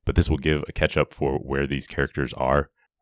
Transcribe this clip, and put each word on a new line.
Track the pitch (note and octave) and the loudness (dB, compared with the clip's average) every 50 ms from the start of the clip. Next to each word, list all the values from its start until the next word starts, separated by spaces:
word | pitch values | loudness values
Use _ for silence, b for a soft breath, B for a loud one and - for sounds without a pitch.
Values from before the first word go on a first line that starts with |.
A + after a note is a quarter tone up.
| _ | _
But | - - | 0 2
this | - F2 - | 2 4 4
will | D#2+ C#2+ | 0 0
give | C2+ D#2 D2+ D2 C#2+ | 2 0 0 0 -2
a | - | -6
catch-up | - - - D#2 - D#2 C#2+ - | -2 -2 -2 0 2 0 0 -2
for | - - - C#2 C#2 | -2 -4 -2 -2 -2
where | D2 - C2 C2+ C2+ C#2+ | -2 -4 -4 -2 -2 -2
these | C2+ C#2 C2+ - | -2 -2 -4 -6
characters | - - - C#2 - - - C2+ B1 | -4 -2 -2 -2 -2 -2 -4 -4 -4
are | - - C2 C2 C#2 D2 C#2+ - _ _ _ _ _ _ | -4 -2 2 2 4 2 2 0 _ _ _ _ _ _